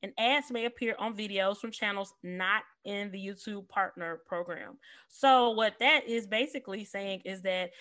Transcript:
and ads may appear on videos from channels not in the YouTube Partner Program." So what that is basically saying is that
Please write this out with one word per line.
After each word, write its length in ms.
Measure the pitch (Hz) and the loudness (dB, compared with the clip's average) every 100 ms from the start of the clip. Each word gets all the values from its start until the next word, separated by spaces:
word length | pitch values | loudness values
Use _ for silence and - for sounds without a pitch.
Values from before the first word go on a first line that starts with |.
and 100 | 196 - | -10 0
ads 320 | 233 285 277 | 2 2 0
may 140 | 240 233 | -4 -4
appear 300 | 233 226 - | -2 -4 -2
on 160 | 220 208 | -4 -4
videos 420 | 214 196 190 202 | -4 0 2 0
from 140 | 226 | -4
channels 420 | - 208 202 196 - | -4 -2 -2 -6 -10
not 400 | 180 180 185 208 - _ | -8 -2 0 0 -2 _
in 280 | - 202 202 | -8 -6 -6
the 60 | 196 | -8
YouTube 440 | 196 196 - 202 196 | -10 -10 -8 -10 -4
Partner 520 | 202 190 - 165 165 - | 0 0 -2 -8 -8 -6
Program." 520 | 175 175 160 - - - - _ | -6 -4 -8 -12 -16 -20 -20 _
So 440 | - 277 262 240 | 2 6 8 6
what 280 | 220 220 214 | 4 2 4
that 280 | 247 302 - | 4 4 2
is 180 | 233 202 | -4 0
basically 560 | 214 294 285 220 196 | -2 0 -4 -8 -8
saying 380 | 202 202 196 190 185 | -6 -6 -6 -6 -8
is 160 | 190 | -6
that 280 | 185 185 180 - | -2 -2 -4 -10